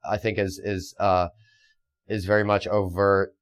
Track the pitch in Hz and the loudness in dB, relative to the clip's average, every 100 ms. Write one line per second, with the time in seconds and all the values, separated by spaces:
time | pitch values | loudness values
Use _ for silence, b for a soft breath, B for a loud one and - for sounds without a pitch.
0 | - 104 110 107 98 92 98 98 87 - | -4 -4 -2 -2 -4 -4 -6 -6 -8 -2
1 | 98 92 87 _ b b b b _ _ | 2 2 0 _ b b b b _ _
2 | _ 107 92 107 104 101 - 104 98 87 | _ -8 0 2 4 0 0 -2 -2 0
3 | 98 98 98 _ | 4 4 0 _